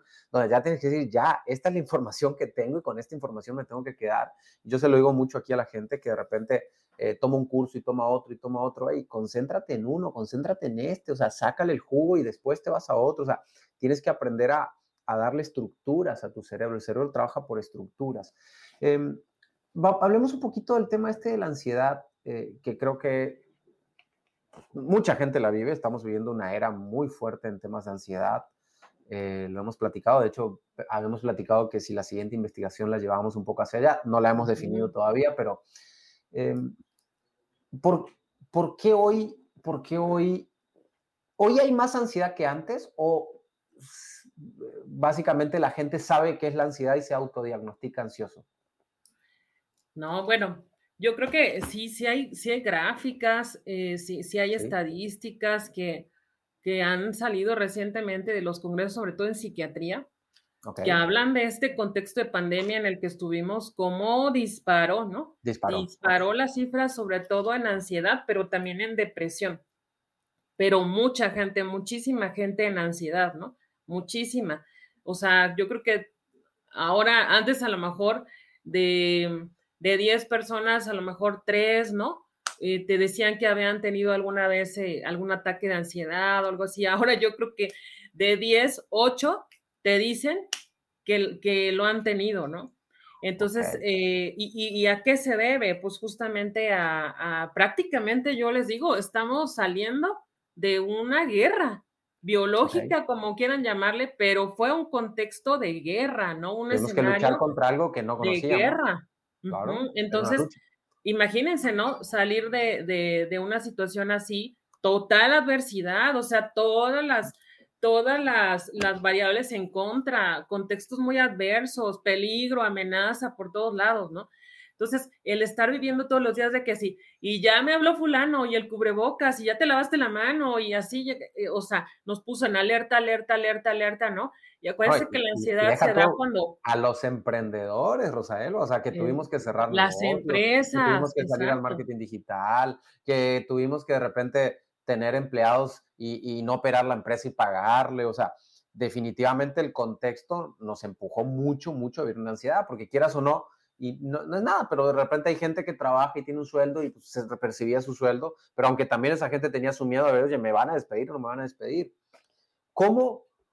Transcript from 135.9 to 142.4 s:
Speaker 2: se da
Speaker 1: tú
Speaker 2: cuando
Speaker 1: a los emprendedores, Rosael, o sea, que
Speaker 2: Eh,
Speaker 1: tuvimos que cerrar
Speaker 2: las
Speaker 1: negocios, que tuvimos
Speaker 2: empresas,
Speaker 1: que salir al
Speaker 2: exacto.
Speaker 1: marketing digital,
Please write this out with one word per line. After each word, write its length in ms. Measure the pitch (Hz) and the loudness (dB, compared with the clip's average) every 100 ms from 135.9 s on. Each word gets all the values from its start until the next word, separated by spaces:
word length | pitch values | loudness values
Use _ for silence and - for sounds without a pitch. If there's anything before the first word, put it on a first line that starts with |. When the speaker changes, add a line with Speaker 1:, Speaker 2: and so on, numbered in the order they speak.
Speaker 2:
se 0 | |
da 120 | 202 | 6
Speaker 1:
tú 100 | 170 | 6
Speaker 2:
cuando 440 | 254 254 196 170 - | 4 0 0 -2 -4
Speaker 1:
a 120 | 120 | 0
los 280 | 117 120 113 | 2 2 0
emprendedores, 1080 | 127 120 120 117 107 104 101 107 185 254 185 | -2 -2 -2 -2 -2 -4 -2 0 0 0 0
Rosael, 440 | 117 104 104 139 | -2 -4 -6 -4
o 100 | 208 127 | -2 0
sea, 140 | 120 | 0
que 100 | 123 | -2
Speaker 2:
Eh, 0 | |
Speaker 1:
tuvimos 380 | - 120 143 151 | -2 -2 -2 -4
que 100 | 143 | -4
cerrar 320 | 117 107 117 | -2 0 2
Speaker 2:
las 300 | 190 190 - | 2 2 0
Speaker 1:
negocios, 400 | 190 190 160 202 220 262 262 | -2 -2 0 2 4 2 2
que 100 | 269 | 0
tuvimos 320 | 247 196 143 | 2 2 0
Speaker 2:
empresas, 20 | |
Speaker 1:
que 100 | 143 - | -2 -2
salir 220 | 123 131 | 0 0
al 120 | 131 | 0
Speaker 2:
exacto. 0 | |
Speaker 1:
marketing 360 | 123 117 123 113 | -2 -6 -8 -10
digital, 800 | 110 107 - 98 | -10 -12 -8 -4